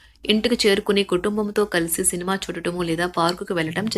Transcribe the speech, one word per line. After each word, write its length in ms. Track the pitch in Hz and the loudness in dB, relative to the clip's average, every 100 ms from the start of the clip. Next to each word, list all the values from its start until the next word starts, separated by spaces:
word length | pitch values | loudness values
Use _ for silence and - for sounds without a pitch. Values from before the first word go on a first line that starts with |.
| - _ - | -20 _ 2
ఇంటికి 240 | 214 208 233 | 2 4 2
చేరుకుని 400 | 214 196 208 202 196 | 4 2 2 2 2
కుటుంబంతో 500 | 180 208 208 208 208 208 175 | 0 0 -2 -2 0 0 0
కలిసి 280 | 165 170 190 | 0 -2 -2
సినిమా 240 | 175 175 190 - | -2 -2 -4 -4
చూడటము 360 | 170 175 175 170 | -6 -4 -2 -2
లేదా 180 | 160 175 175 | 0 -2 2
పార్కుకు 340 | 170 180 202 180 | 0 0 -4 -2
వెళ్ళటం 280 | 160 165 220 | -2 -2 -2